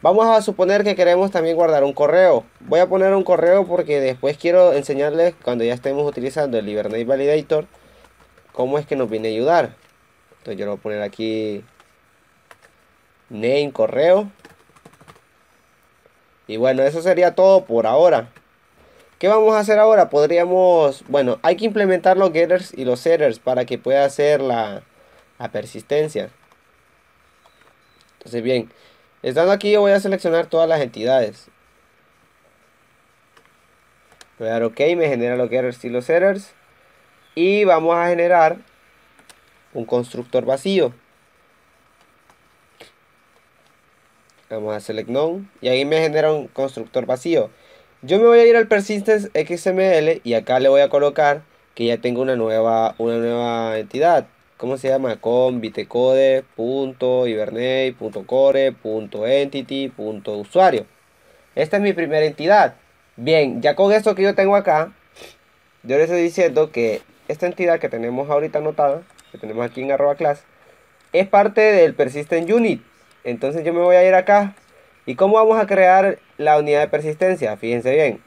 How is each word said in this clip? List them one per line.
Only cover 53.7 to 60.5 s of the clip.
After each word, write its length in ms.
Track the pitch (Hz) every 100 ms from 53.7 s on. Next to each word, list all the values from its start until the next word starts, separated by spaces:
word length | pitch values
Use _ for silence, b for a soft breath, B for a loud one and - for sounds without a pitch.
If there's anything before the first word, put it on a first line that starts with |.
| 110
entidad. 480 | 107 131 160 160 120 _ _ _
¿Cómo 180 | 123 131
se 140 | 131
llama? 260 | 135 131 107
Con 460 | 113 120 131 123
bitecode, 840 | 110 113 104 120 127 131 135 131 135
punto 720 | - 117 135 135 127 127 127 123
hibernate, 680 | 107 107 110 127 131 131 127
punto 280 | 110 101 95
core, 460 | 127 135 135 135
punto 540 | 123 110 110 107 104 110
entity, 600 | 139 139 139 123 135 135
punto 480 | - 107 107 98 104
usuario. 480 | 101